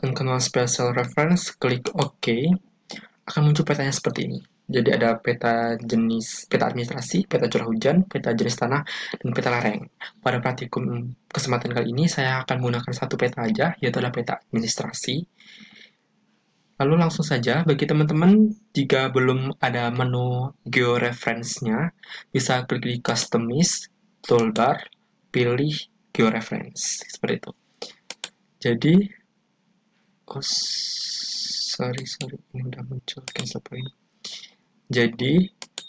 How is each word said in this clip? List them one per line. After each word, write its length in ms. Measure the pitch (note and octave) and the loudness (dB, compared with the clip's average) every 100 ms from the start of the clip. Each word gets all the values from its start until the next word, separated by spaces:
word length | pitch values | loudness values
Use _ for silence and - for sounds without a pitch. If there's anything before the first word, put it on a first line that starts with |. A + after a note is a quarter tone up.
Uncommon 400 | C3 A#2+ C3 B2+ | -2 -2 0 0
Special 480 | - B2+ A#2+ - B2 | 0 0 0 2 0
Reference, 640 | B2 A#2+ - D#3 F3 - - | 0 0 0 4 2 0 -2
klik 320 | B2+ B2 - E3 | 0 0 -2 -2
OK. 560 | C#3 - - A#2 D#3 F#3 - _ - - - _ | -2 -2 -2 2 2 2 -2 _ -20 -18 -20 _
Akan 240 | - - D3 | -6 2 4
muncul 160 | D3+ | 4
petanya 320 | D3+ C#3+ C3+ C3+ | 2 0 0 -2
seperti 320 | - - - | -2 -2 -4
ini. 120 | C3 - _ - | -6 -10 _ -2
Jadi 280 | B2+ A#2 A2 | 2 2 4
ada 200 | A#2 A2+ | 2 2
peta 600 | - A#2+ A#2+ A#2 A#2 A2+ | -2 0 0 2 0 -2
jenis, 680 | A#2 A2+ A2+ A2+ G#2+ - - | 0 2 2 0 -4 -10 -4
peta 160 | - B2 | 0 0
administrasi, 600 | B2 A#2+ C3 B2 F3 - | -2 -6 -6 -2 -2 0
peta 200 | A#2+ A2+ | 0 2
curah 200 | A#2+ A#2 | 0 0
hujan, 320 | A2+ C3+ E3+ | 0 4 4
peta 320 | F#3 C3 A#2+ A2+ | 4 0 -2 0
jenis 200 | - - | 0 0
tanah, 240 | A#2+ D3+ D3+ - - - | 0 0 -2 -8 -10 -6
dan 140 | B2+ | -4
peta 160 | B2 B2+ | -2 0
lereng. 400 | A#2+ A#2 G#2+ - _ - - | 0 0 -4 -8 _ -18 -4
Pada 240 | C3 A#2+ | -2 0
praktikum 640 | B2+ B2+ B2 A#2 B2 A#2+ B2 - - | -2 -4 -6 -4 -4 -4 -6 -12 -8
kesempatan 400 | - B2+ A#2+ B2 | -6 -2 -2 0
kali 240 | A#2+ A#2 B2 | -2 0 2
ini, 120 | E3 | 2
saya 320 | - C3 C3 | 2 0 0
akan 160 | - B2+ | -2 -2
menggunakan 320 | B2 A#2+ B2 | 0 -2 -4
satu 240 | B2 B2 A2+ | -6 -4 -2
peta 320 | B2 B2 A2+ | -2 0 -2
aja, 280 | A2 E3 - | 2 0 0
yaitu 200 | B2 B2+ | -2 0
adalah 120 | B2 | -2
peta 280 | A#2+ A#2+ - | -4 -4 -6
administrasi. 840 | - A2+ A2+ - A2+ - - C#3 F3+ _ - - - - - _ _ _ _ _ _ _ _ - | -4 -4 -2 -4 -6 -6 -4 -4 -6 _ -20 -20 -20 -20 -20 _ _ _ _ _ _ _ _ -2
Lalu 160 | C#3 E3 | 2 4
langsung 320 | E3 - - | 4 2 0
saja, 340 | C3 A#2+ C#3 D#3+ | 0 2 2 2
bagi 160 | D3 D3 | 2 4
teman-teman, 680 | D3+ D#3 D#3 F3+ G#3+ G#3+ - _ | 4 4 6 8 8 6 2 _
jika 400 | C#3 C3+ C3+ C3 | -2 2 2 4
belum 480 | C3 B2+ C3 C3+ - | 4 4 2 -2 -2
ada 320 | B2+ A#2+ A#2+ | -2 0 0
menu 580 | B2 B2+ B2+ B2 B2 C3+ - - | 0 0 0 0 0 -4 -8 -4
georeference-nya, 1300 | B2+ A#2+ A#2+ A#2+ B2 A#2+ A#2 A#2 - A#2 A#2 E3+ - - - - | 2 2 2 0 -2 -4 -4 -6 -4 -2 0 -2 -6 -16 -18 -4
bisa 320 | C3+ C3 B2+ B2 | -2 0 0 0
klik 220 | B2 B2 | -2 -2
di 100 | A#2+ | -4
Customize, 880 | - A#2 - A#2 A#2 C3+ F3 - - _ _ _ | -2 -2 0 -2 0 2 2 0 -8 _ _ _
Toolbar, 580 | - A#2+ A2+ A2+ B2+ D3+ - - _ _ _ | 2 4 4 2 2 2 -6 -20 _ _ _
pilih 460 | B2+ A#2+ B2 D3+ D3+ - _ _ - | 0 2 2 0 -2 -8 _ _ 2
Georeference. 880 | A2+ A2 G#2+ A2 - - - - - | 2 2 -4 -8 -8 -8 -8 -8 -12
Seperti 300 | - - - | -6 -4 -4
itu. 140 | - - _ _ - - - - - _ _ _ | -8 -18 _ _ -18 -16 -18 -14 -14 _ _ _
Jadi, 320 | B2 A#2 D3 F3+ G3+ - _ _ _ _ _ _ _ _ _ _ - | -2 2 6 6 4 -4 _ _ _ _ _ _ _ _ _ _ -14
oh, 80 | C3+ | -8
sorry, 1600 | - - - - - - - - - - - - - - B2+ B2 C3 | -4 -4 -4 -4 -6 -6 -8 -8 -8 -8 -6 -6 -6 -4 -4 -6 -8
sorry, 320 | - C3 C#3 _ | -10 -12 -12 _
ini 120 | B2+ C3 | -10 -8
udah 160 | C3 B2+ | -10 -10
muncul 400 | C3 - C#3 C3 | -10 -10 -12 -10
cancel 320 | - B2+ - | -8 -8 -10
point. 280 | - B2+ C3 - _ _ - - - _ _ _ - | -10 -10 -10 -14 _ _ -18 -16 -18 _ _ _ -2
Jadi, 600 | B2 A#2 A#2 B2 E3 F#3 - - - | 2 2 0 2 4 2 -2 -18 -16